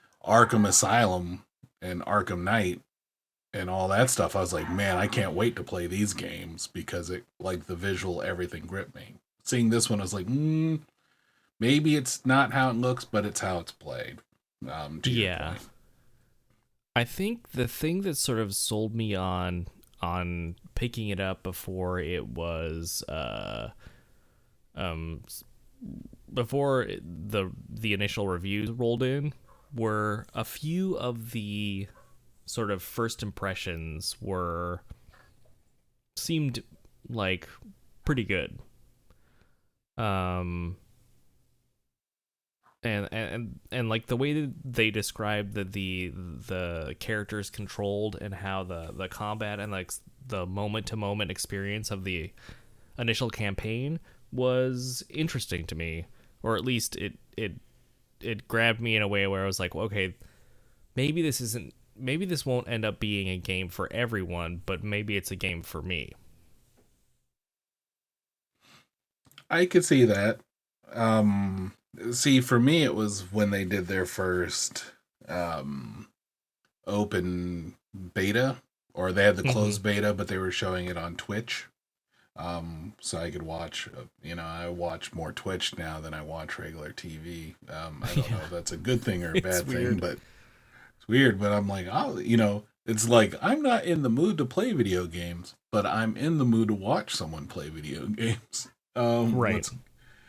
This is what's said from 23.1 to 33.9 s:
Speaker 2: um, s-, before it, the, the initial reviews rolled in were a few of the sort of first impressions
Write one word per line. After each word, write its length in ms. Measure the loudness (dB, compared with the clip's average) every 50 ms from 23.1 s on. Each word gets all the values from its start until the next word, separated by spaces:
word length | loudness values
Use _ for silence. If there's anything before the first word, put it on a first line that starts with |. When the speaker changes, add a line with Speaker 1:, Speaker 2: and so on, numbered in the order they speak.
| -6 -4 -4 -4 -6 -6 -6 -6 -6 -6 -8 -8 -10 -14 -20 -20 -20 -20 _ _ -20 -20 _ _ _ _ _ _ _ _ _ _ _
Speaker 2:
um, 460 | -6 -4 -4 -4 -4 -6 -6 -8 -10 -12
s-, 180 | -14 -16 -16 -16 -18 -20 -20 -20 -20 _ -16 -14 -14 -12 -14 -14 -16 -20 -20 -20 -8 -4
before 500 | -4 -2 0 0 0 2 4 2 2 0
it, 180 | 0 -6 -10 -10 -12 -12 -10 -8 -2
the, 200 | 0 0 0 0 -4 -10 -14 -12
the 240 | -10 -4 0 0 2
initial 340 | 2 2 0 0 -2 -2
reviews 440 | -2 -2 -2 -2 -2 -2 -2 -2 -4
rolled 320 | -2 0 0 0 2 2 2
in 300 | 0 0 0 -2 -4 -6 -8 -20 -20 -20 -20 _ _ -6
were 520 | -2 0 0 0 0 0 0 -2 -2 -6 -8 -6
a 120 | -6 -6
few 520 | -6 -6 -6 -4 -2 0 0 0 0 0
of 340 | -2 -2 -4 -4 -4 -8 -6
the 560 | -6 -6 -4 -4 -4 -2 -2 -2 -2 -4 -6 -8 -12 -20 -20 -20 -20 -20 _ -20 -20 _ -14
sort 260 | -8 -4 -2 0 0
of 100 | 0 -2
first 420 | -4 -8 -2 -2 -2 -2 -2 -4 -6
impressions 920 | -6 -6 -4 -4 -4 -4 -4 -4 -6 -6 -6 -6 -8